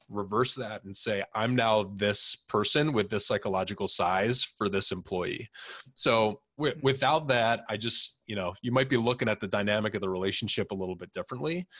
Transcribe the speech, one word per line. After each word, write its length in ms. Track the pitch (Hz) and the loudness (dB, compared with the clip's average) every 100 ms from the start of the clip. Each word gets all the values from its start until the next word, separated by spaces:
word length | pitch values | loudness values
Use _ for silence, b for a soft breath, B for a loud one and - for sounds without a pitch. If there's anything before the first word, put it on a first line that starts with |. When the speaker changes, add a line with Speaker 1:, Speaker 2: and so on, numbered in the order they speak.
| - | -12
Speaker 1:
reverse 480 | 101 98 107 123 131 | -8 -2 0 0 0
that 280 | 110 107 98 | -6 -10 -8
and 100 | 98 | -4
say, 260 | 113 101 98 107 | -2 -2 -4 -2
"I'm 180 | 117 123 | 0 2
now 360 | 113 107 98 98 | 4 4 2 -2
this 400 | 104 101 - - - | 2 4 4 2 0
person 460 | 107 104 151 156 | 0 2 4 2
with 160 | 117 101 | 2 0
this 180 | 104 - | 0 0
psychological 600 | 104 107 95 92 98 98 | 0 0 -2 -2 -2 0
size 540 | - 90 92 110 123 | 2 2 2 2 0
for 260 | - - 104 | -2 -2 -2
this 220 | 95 - | 0 0
employee." 580 | 90 - 92 90 85 113 B B B B - | -2 -4 -4 -2 -6 -10 B B B B -2
So 460 | 139 113 107 104 _ - | 2 4 4 0 _ -4
w-, 160 | 147 | -4
Speaker 2:
Mm-hmm. 120 | 151 135 | 0 0
Speaker 1:
without 420 | 135 135 156 147 | 2 2 2 2
that, 380 | 123 113 113 - | 2 4 0 -2
I 60 | 104 | -4
just, 400 | 113 - - _ - | -2 -2 -2 _ -10
you 100 | 104 | -6
know, 180 | 90 92 | -6 -4
you 100 | 123 | 0
might 160 | 127 135 | 2 2
be 100 | 123 | 2
looking 300 | 117 123 117 | 2 0 0
at 120 | 104 | -2
the 60 | 98 | -2
dynamic 480 | 104 101 107 107 104 | 0 2 2 0 -2
of 60 | |
the 80 | 95 | -4
relationship 600 | 92 98 - 110 - 98 | -2 -2 -2 -2 -2 -4
a 40 | 98 | -4
little 200 | 92 90 | -6 -8
bit 160 | 90 | -10
differently. 560 | 92 - 123 151 175 180 | -10 -8 -6 -4 -6 -8